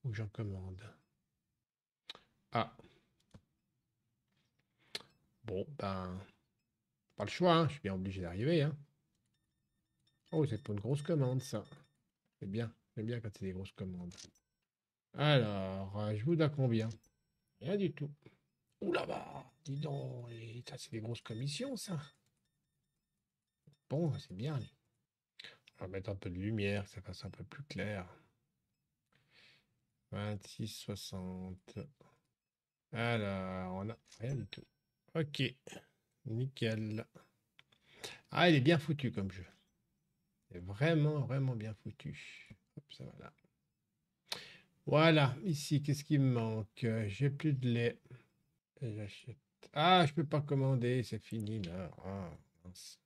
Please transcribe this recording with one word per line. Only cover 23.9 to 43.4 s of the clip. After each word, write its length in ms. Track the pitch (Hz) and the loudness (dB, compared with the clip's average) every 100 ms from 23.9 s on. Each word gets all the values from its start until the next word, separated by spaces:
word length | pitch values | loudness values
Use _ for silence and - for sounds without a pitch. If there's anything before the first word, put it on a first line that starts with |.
| 139 170 110 | 0 2 0
c'est 160 | - | -6
bien. 260 | 90 135 143 98 _ _ _ _ _ _ _ - - - _ | -6 -4 -2 -6 _ _ _ _ _ _ _ -20 -20 -20 _
On 60 | |
va 40 | 92 | -8
mettre 220 | 98 95 | -6 -6
un 60 | 101 | -6
peu 120 | 98 | -6
de 100 | 87 | -4
lumière, 460 | 101 110 101 101 | -2 0 0 0
que 60 | 98 | -4
ça 100 | - | -12
fasse 240 | 98 92 | -12 -12
un 60 | 95 | -12
peu 140 | - | -12
plus 180 | - - | -14 -14
clair. 440 | - - 101 104 180 - _ _ _ _ _ _ _ _ _ _ _ - - - _ _ _ _ _ | -10 -6 -4 -4 -8 -16 _ _ _ _ _ _ _ _ _ _ _ -20 -20 -20 _ _ _ _ _
Vingt-six 580 | 101 104 101 - - 110 | -6 -6 -6 -10 -10 -8
soixante. 1120 | - - 101 - 95 92 92 92 92 - - - _ - _ _ _ _ _ _ _ _ | -8 -10 -10 -8 -10 -8 -8 -10 -12 -14 -12 -14 _ -20 _ _ _ _ _ _ _ _
Alors, 840 | 110 117 113 104 98 92 92 92 | -2 0 2 0 -2 -2 -4 -4
on 140 | 92 101 | -4 -6
a 80 | 117 _ - | -8 _ -10
rien 160 | 117 | -6
du 120 | 139 98 | -4 -6
tout. 180 | - - _ _ _ _ | -12 -18 _ _ _ _
Ok, 280 | 165 147 147 131 - - - - _ _ _ - | -4 -4 0 -2 -2 -16 -18 -18 _ _ _ -6
nickel. 800 | 113 131 - 113 110 107 107 - - - _ _ - _ _ _ - - - _ | -2 -2 0 0 0 -2 -6 -8 -16 -20 _ _ -20 _ _ _ -14 -14 -14 _
Ah, 200 | - 175 | 6 8
il 60 | 151 | 8
est 40 | |
bien 180 | 127 165 | 8 6
foutu 320 | - 147 123 | 4 0 0
comme 180 | 104 95 | 0 -4
jeu. 160 | 92 87 - _ _ _ _ _ _ _ _ _ | -6 -14 -18 _ _ _ _ _ _ _ _ _
Il 80 | 87 | -12
est 20 | |
vraiment, 600 | 90 101 151 165 147 151 | -10 2 4 6 6 4
vraiment 360 | 113 135 131 120 | 0 2 2 0
bien 160 | 107 | -4
foutu. 840 | 107 - - 147 143 - - - - _ - | -8 -10 -10 -10 -10 -14 -18 -20 -20 _ -20
Hop, 160 | _ | _
ça 120 | - | -14
va 100 | 65 - | -14 -14
là. 140 | - _ | -20 _